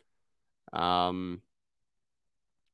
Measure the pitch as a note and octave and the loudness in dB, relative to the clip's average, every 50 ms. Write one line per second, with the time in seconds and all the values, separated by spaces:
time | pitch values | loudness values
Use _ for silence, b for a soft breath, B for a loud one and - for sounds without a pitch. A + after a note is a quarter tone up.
0 | _ _ _ _ _ _ _ _ _ _ _ _ _ - - D#2+ E2+ F2+ F2+ F2+ | _ _ _ _ _ _ _ _ _ _ _ _ _ -10 -4 0 2 2 4 4
1 | F2+ F2+ F2+ F#2 F#2 F2+ F2 F2+ _ _ _ _ _ _ _ _ _ _ _ _ | 2 2 0 -4 -6 -6 -8 -10 _ _ _ _ _ _ _ _ _ _ _ _
2 | _ _ _ _ _ _ _ _ _ _ _ _ _ _ | _ _ _ _ _ _ _ _ _ _ _ _ _ _